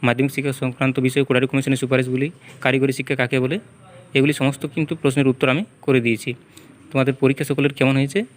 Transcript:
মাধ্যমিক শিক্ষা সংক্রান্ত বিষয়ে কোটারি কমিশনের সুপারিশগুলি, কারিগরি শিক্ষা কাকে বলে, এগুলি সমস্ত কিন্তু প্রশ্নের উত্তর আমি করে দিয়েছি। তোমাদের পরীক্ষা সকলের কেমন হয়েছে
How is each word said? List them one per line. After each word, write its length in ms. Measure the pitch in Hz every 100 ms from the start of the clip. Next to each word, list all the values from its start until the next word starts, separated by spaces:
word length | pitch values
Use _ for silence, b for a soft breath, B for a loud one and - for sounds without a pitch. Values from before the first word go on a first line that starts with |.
| 127
মাধ্যমিক 260 | 120 139 139
শিক্ষা 180 | 139 135
সংক্রান্ত 340 | 131 123 131 131
বিষয়ে 240 | 131 127 139
কোটারি 200 | 127 127
কমিশনের 320 | 139 135 135
সুপারিশগুলি, 460 | 127 131 127 127 139 - B B
কারিগরি 320 | 135 131 135
শিক্ষা 220 | 127 131 131
কাকে 220 | 123 131
বলে, 180 | 127 180 - - - - - 135
এগুলি 160 | 139 143
সমস্ত 220 | 135 139 151 -
কিন্তু 180 | 151 165
প্রশ্নের 260 | 143 135 135
উত্তর 160 | 127 135
আমি 100 | 135 214 _ -
করে 140 | 131 117
দিয়েছি। 240 | 110 - 123 - B B B -
তোমাদের 240 | 135 131 131
পরীক্ষা 240 | 131 139 151
সকলের 240 | 143 143 -
কেমন 160 | 135 135
হয়েছে 200 | 135 185 240